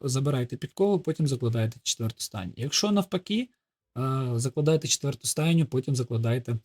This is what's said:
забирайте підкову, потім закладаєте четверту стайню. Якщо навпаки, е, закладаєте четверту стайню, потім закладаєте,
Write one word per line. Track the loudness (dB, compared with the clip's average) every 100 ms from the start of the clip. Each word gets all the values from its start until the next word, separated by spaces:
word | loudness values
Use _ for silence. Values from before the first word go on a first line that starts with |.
забирайте | -2 0 0 0 -2 -6
підкову, | -6 0 2 2
потім | 0 0 0
закладаєте | 0 0 2 0 -2
четверту | -6 -2 -4 -4
стайню. | -10 -8 -8 -8
Якщо | -4 0 2
навпаки, | 2 0 -2 -2 -2 -4 _ _ _ _ -6
е, | -2 -2 -2 -2
закладаєте | -2 0 2 2 2
четверту | -2 -2 -4 -4
стайню, | 0 2 4 2
потім | 0 0 0
закладаєте, | 0 0 2 0 0 -4